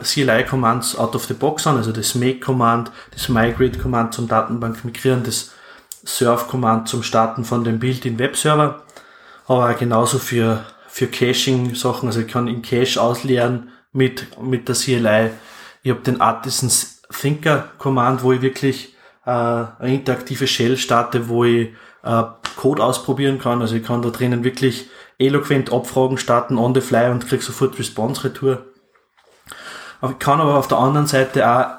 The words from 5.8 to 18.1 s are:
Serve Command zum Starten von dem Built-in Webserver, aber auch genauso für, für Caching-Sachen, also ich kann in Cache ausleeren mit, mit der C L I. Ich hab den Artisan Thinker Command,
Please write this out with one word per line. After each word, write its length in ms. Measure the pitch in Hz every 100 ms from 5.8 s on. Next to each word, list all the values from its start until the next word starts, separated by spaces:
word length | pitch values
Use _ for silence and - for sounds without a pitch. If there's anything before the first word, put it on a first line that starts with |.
| - -
Serve 400 | - - 117 120
Command 440 | - 131 117 113 113
zum 140 | 123
Starten 420 | - 113 113 -
von 200 | 117 120
dem 140 | 117 113
Built-in 400 | 123 127 127 113
Webserver, 640 | 135 135 156 151 147 135 - - - - - - -
aber 240 | 127 120
auch 80 | 117
genauso 400 | 120 113 117 131
für, 480 | - 120 113 110 - - -
für 180 | - 120
Caching-Sachen, 1000 | - 123 120 - 127 123 117 127 113 123
also 120 | 113
ich 80 | 113
kann 200 | 123 120
in 120 | 120
Cache 400 | - 120 127 -
ausleeren 680 | 117 120 135 123 123 123 - - _
mit, 340 | 131 131 127 - -
mit 260 | 127 123 -
der 60 |
C 220 | 120 - 120
L 100 | 110
I. 240 | 107 113 113 - - - -
Ich 80 | 127
hab 140 | 117
den 160 | - 117
Artisan 500 | 107 113 135 - 123 - - - -
Thinker 600 | - 139 151 160 147 - -
Command, 440 | 139 131 123